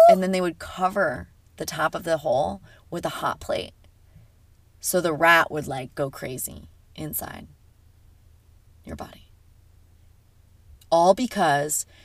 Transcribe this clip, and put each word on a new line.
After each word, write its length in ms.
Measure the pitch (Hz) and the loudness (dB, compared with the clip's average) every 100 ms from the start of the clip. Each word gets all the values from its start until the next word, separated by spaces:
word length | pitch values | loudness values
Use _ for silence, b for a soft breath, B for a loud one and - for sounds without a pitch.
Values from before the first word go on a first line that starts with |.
| 679 | 12
And 120 | 190 | 8
then 100 | 185 | 4
they 80 | 185 | 0
would 160 | 180 165 | -2 -4
cover 720 | - - 185 202 170 170 190 _ _ - | -12 -4 -2 0 -2 -4 -10 _ _ -12
the 80 | |
top 300 | 156 156 160 | -10 -4 -4
of 100 | 165 | -4
the 140 | 165 160 | -2 -2
hole 420 | 160 127 170 196 - - _ | 0 0 0 -6 -16 -20 _
with 160 | 170 165 | -8 -8
a 20 | |
hot 320 | - 147 - | -6 -6 -6
plate. 320 | - - - - - _ _ - - _ _ _ _ _ | -6 -6 -6 -14 -20 _ _ -20 -20 _ _ _ _ _
So 200 | - 180 | -4 -2
the 140 | 170 | -2
rat 360 | 147 165 165 - | 2 6 6 4
would, 160 | 151 143 | -4 -8
like, 280 | 135 123 | -8 -10
go 160 | - 139 | -6 -6
crazy 580 | - 135 131 - - - - _ | -6 -12 -10 -12 -14 -20 -20 _
inside 520 | - 151 - - - - - _ _ _ _ - _ _ - _ - _ - | -14 -12 -10 -10 -14 -20 -20 _ _ _ _ -20 _ _ -20 _ -20 _ -20
your 120 | - - | -16 -14
body. 340 | - - - - _ - - - - _ - - _ _ _ _ - - - | -14 -18 -20 -20 _ -20 -20 -20 -20 _ -20 -20 _ _ _ _ -20 -20 0
All 240 | 165 175 | 4 6
because 720 | 196 247 202 165 143 147 - - - | 4 0 0 2 2 0 -6 -8 -16